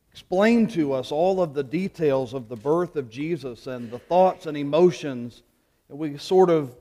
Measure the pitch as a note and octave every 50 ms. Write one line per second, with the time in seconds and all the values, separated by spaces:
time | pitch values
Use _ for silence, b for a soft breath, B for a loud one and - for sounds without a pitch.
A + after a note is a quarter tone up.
0 | _ _ _ - - - F3+ F#3 G#3 A3+ A#3 A#3 A3 - - E3+ D3+ C#3 C3+ C3
1 | A#2+ - D3 D3+ F3 F#3+ G3 F#3 F3 D#3 C3 D3 C#3 A#2 C#3+ F3 F#3+ F#3+ _ -
2 | D#3+ C#3+ C3+ C3+ C3 A2 C3 C3+ A#2 A2 C3 G#2+ G#2 C#3+ D#3+ F3 F3 - - D3+
3 | C3 A2+ G#2+ C3+ D3+ D#3+ F3 C3+ C3 B2+ A#2 - - C3+ B2+ B2 A#2+ A2 A#2+ A#2
4 | - - E3+ F3+ F#3 F#3 - - - D#3+ D3 D3 C#3+ C#3+ D3 E3 F3+ F3+ - -
5 | D#3 C#3+ C3 A#2+ A#2+ A#2+ - - _ _ _ _ _ _ _ _ _ _ C#3+ C#3+
6 | D#3+ D3 C#3 D3 - - F#3 F#3 F#3 E3+ E3 D#3 C#3+ B2+ - -